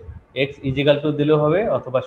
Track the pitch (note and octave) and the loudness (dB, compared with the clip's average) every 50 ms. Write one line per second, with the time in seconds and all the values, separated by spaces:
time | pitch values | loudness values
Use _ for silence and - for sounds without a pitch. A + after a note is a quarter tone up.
0 | - - - - - _ - C3 C#3 C#3 - - C#3 C3+ C3 C#3 C#3 D3 C#3+ C#3+ | -12 -16 -18 -20 -20 _ -4 -4 -4 -4 -4 -6 -6 -4 -2 0 2 2 2 2
1 | D3 D3+ C#3+ C#3 D3 D3+ D#3 D3+ D3+ D3+ D#3+ F#3 A3+ G#3 C#3+ - - C3+ B2 B2+ | 2 -2 -2 0 2 2 2 4 4 2 2 2 0 0 -2 -2 -2 -2 -2 -2
2 | B2 | -2